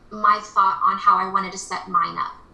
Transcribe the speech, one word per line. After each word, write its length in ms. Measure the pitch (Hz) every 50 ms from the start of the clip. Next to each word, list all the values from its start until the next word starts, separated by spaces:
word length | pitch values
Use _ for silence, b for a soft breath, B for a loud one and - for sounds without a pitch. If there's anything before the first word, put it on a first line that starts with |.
| - -
my 300 | 214 214 214 220 214 214
thought 380 | - - - 208 190 190 - - -
on 100 | - -
how 220 | - - 202 202 208
I 120 | 202 190
wanted 220 | 196 196 190 185
to 60 | 190 190
set 300 | - - 185 180 - 190
mine 280 | 185 185 - 170 170 -
up. 140 | - - - - - -